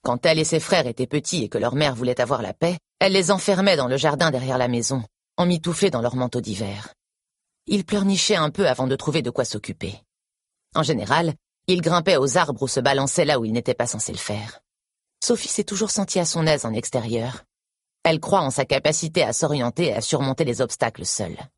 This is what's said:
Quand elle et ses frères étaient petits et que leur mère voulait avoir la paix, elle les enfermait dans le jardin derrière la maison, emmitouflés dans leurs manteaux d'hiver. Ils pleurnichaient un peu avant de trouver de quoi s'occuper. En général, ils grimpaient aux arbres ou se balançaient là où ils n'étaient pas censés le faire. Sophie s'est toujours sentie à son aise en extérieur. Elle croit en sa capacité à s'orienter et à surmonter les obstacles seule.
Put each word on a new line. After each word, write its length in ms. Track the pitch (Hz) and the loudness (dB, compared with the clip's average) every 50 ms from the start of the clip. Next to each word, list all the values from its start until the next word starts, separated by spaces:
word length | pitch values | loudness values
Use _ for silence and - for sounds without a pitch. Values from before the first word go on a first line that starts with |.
Quand 220 | - - 120 123 - | 0 -2 -2 2 2
elle 140 | 170 160 156 | 4 4 4
et 60 | 156 | 2
ses 160 | - 165 156 | 2 0 -2
frères 260 | - - 196 175 135 | 2 2 2 2 2
étaient 200 | 123 113 - 127 | 0 -2 -4 -4
petits 380 | - - 151 - - - 165 110 | -2 -2 -4 -2 -2 -4 -2 -4
et 60 | - | -2
que 80 | - 110 | -2 -2
leur 160 | 110 120 127 | 0 0 0
mère 200 | 143 151 143 127 | 2 0 0 0
voulait 280 | 110 127 123 123 - | -2 -2 -2 0 0
avoir 180 | 123 117 135 117 | 0 0 0 -2
la 140 | 110 95 - | -2 -6 -4
paix, 240 | _ 165 170 180 156 _ _ _ _ | _ -2 -2 -2 -4 _ _ _ _
elle 120 | 190 196 | 2 4
les 180 | 190 190 180 160 | 4 2 4 2
enfermait 460 | 202 185 - - 196 180 196 202 180 | 2 2 2 2 2 4 4 4 4
dans 100 | 147 127 | 2 2
le 120 | 123 131 135 | 0 0 2
jardin 320 | 147 151 147 135 - 160 | 2 0 2 2 2 2
derrière 260 | 143 127 127 131 127 | 2 0 -2 -2 0
la 100 | 127 123 | 0 2
maison, 380 | 123 120 120 113 - 135 131 113 - _ _ _ _ _ | 2 0 0 0 -2 -2 -4 -4 -8 _ _ _ _ _
emmitouflés 540 | - 180 180 180 160 160 175 165 - 196 190 | 0 2 2 2 2 0 -4 0 2 2 2
dans 100 | 147 120 | 2 0
leurs 160 | 117 123 127 | -2 0 0
manteaux 240 | 127 123 120 - 123 | 0 -2 -2 -2 -4
d'hiver. 540 | - 107 104 92 110 98 101 104 107 - - _ _ _ _ _ _ _ _ _ _ _ _ _ _ | -4 -4 -6 -6 -6 -6 -6 -10 -12 -16 -20 _ _ _ _ _ _ _ _ _ _ _ _ _ _
Ils 180 | - 190 202 190 | -2 -2 -2 0
pleurnichaient 500 | - 208 208 196 196 196 175 - - 214 | 0 -2 0 2 2 2 2 2 2 2
un 140 | 175 156 151 | 2 2 0
peu 180 | - 196 196 | 0 2 2
avant 200 | 147 127 - 131 | 2 2 2 0
de 100 | 131 135 | 0 0
trouver 240 | 135 - 151 147 156 | -2 -2 -2 0 0
de 80 | 117 120 | -2 -2
quoi 160 | - - 123 | -2 -2 -2
s'occuper. 560 | - - 107 - - - _ - 90 98 - _ _ _ _ _ _ _ _ _ _ _ _ _ _ _ | -2 -4 -8 -8 -10 -10 _ -10 -10 -10 -12 _ _ _ _ _ _ _ _ _ _ _ _ _ _ _
En 80 | - | -2
général, 520 | 151 127 151 107 104 104 135 160 170 165 139 _ _ _ _ _ _ | 0 0 0 -2 0 2 2 2 2 0 -4 _ _ _ _ _ _
ils 160 | - 180 175 | 0 0 2
grimpaient 340 | 160 165 170 175 160 196 180 | 2 2 2 2 4 4 4
aux 220 | 139 135 139 120 180 | 4 2 2 2 2
arbres 240 | 170 147 131 - | 2 2 0 -4
ou 40 | 135 | -4
se 140 | 127 - 135 | -2 -2 0
balançaient 460 | 123 139 135 135 135 135 - - 160 | 2 2 2 2 0 0 2 2 2
là 120 | 143 147 127 | 2 2 0
où 60 | 113 | 0
ils 80 | 110 | 0
n'étaient 220 | 110 120 - - 120 | -2 -2 0 -2 -2
pas 120 | - 120 | -2 -2
censés 260 | 117 - 107 - - | -4 -4 -6 -6 -6
le 40 | - | -6
faire. 460 | - - - 104 107 110 110 - - _ _ _ _ _ _ _ _ _ _ _ _ | -8 -6 -6 -6 -6 -8 -10 -16 -20 _ _ _ _ _ _ _ _ _ _ _ _
Sophie 260 | - - 247 - - - | 0 0 0 0 0 -4
s'est 160 | - - 202 | -4 -4 -4
toujours 260 | - 202 190 220 202 | -4 -2 -4 -2 -2
sentie 280 | - 214 196 - - 190 | -2 -2 -2 -2 0 -2
à 60 | 170 | 0
son 220 | - - 165 160 | 0 0 0 2
aise 180 | 156 151 139 - | 2 2 2 0
en 80 | 117 | -4
extérieur. 720 | 110 117 - - - 127 113 113 117 117 113 127 123 - _ _ _ _ _ _ _ _ _ _ _ _ | -4 -4 -6 -2 -4 -4 -2 -2 -2 -2 -2 -4 -8 -10 _ _ _ _ _ _ _ _ _ _ _ _
Elle 180 | _ 165 160 156 | _ 0 2 2
croit 200 | - - 196 190 | 0 0 0 2
en 100 | 160 135 | 2 0
sa 140 | - - 135 | 0 -2 0
capacité 580 | - 143 135 - 147 151 - - 160 160 175 | 0 0 2 2 0 0 0 -4 -2 0 0
à 120 | 147 107 120 | 0 2 0
s'orienter 540 | - - 147 147 139 120 120 - - 175 147 | -2 0 0 0 0 -2 -2 0 0 0 0
et 60 | 104 | 0
à 60 | 110 | -2
surmonter 440 | 110 - - 127 139 131 131 - 165 | -2 -2 -2 0 0 -2 0 0 0
les 160 | 123 117 107 | -2 0 0
obstacles 420 | 127 120 - - 127 117 - - 87 | -2 -2 0 -2 -2 -2 -2 -6 -6
seule. 320 | - - - 101 82 - - 135 - _ | -6 -4 -4 -4 -6 -8 -12 -16 -20 _